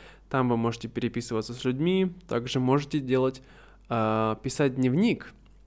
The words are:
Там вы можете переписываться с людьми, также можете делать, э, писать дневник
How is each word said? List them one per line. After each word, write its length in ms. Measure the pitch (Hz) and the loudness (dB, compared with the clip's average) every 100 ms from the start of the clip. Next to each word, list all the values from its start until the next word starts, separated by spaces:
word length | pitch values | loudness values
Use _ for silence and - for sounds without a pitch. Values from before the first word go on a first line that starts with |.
| - - - | -20 -20 -4
Там 180 | 135 127 | 0 2
вы 80 | 117 | 2
можете 320 | 117 117 113 | 0 -2 -6
переписываться 640 | - 120 120 113 110 107 | -4 -2 -4 -4 -4 -4
с 100 | 120 | -4
людьми, 460 | 127 131 165 190 185 175 - | -2 0 2 2 0 -2 -4
также 320 | 117 127 135 | -4 0 0
можете 400 | 127 139 147 151 | 2 2 2 -4
делать, 440 | 127 131 131 131 - - - - - | 0 2 2 -2 -12 -20 -20 -20 -4
э, 460 | 117 110 110 110 110 | 0 2 2 0 -2
писать 340 | 135 - 143 127 | -4 0 0 2
дневник 580 | 127 139 226 - - - - - | 2 2 2 0 -6 -20 -20 -20